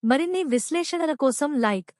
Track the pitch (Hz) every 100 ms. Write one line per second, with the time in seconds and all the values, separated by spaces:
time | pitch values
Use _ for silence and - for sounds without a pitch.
0 | 226 269 339 370 330 240 - 339 339 349
1 | 320 294 269 240 294 285 220 196 180 _